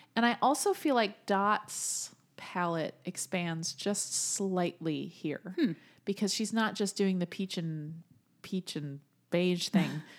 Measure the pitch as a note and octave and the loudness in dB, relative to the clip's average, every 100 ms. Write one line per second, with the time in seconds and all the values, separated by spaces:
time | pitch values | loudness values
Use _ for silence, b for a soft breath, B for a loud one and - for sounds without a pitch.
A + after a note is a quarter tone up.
0 | B - A#3 - B3 D4 G4+ F#4+ D#4 B3 | B 2 2 4 4 4 2 2 4 4
1 | G#3 - - G3 G3+ G#3+ - - - - | 4 0 0 2 4 2 -2 -8 -6 -4
2 | - - _ - - F#3 F3 E3 D3+ - | -8 -12 _ -18 -8 -2 0 0 -2 -6
3 | - - - F#3 E3+ E3 E3 - G3+ G3+ | -10 -8 -4 -2 -2 -2 -4 -4 -2 -2
4 | - - - - G3 F3+ F3 - D#3+ C#3+ | -2 -2 -2 -2 0 0 0 -2 -4 -2
5 | C#3 - D#3+ C#3 F3+ F#3+ B3+ D#3+ b b | -4 -6 -6 -6 -6 0 0 0 b b
6 | - G3 G3+ - G#3+ A3 A3 F#3+ G3+ - | -6 -2 0 0 -2 0 0 0 -2 2
7 | G3 F#3 F3 - F#3+ - E3 D#3 D3+ D#3+ | 2 2 0 -2 -6 -4 -4 -4 -8 -12
8 | - _ _ _ - F#3 F3 D#3 C#3+ C#3+ | -16 _ _ _ -6 -6 -4 -6 -6 -8
9 | - _ _ F3 F3+ F3 - F#3+ D3 D3 | -14 _ _ 2 2 2 2 2 2 -2
10 | - | -8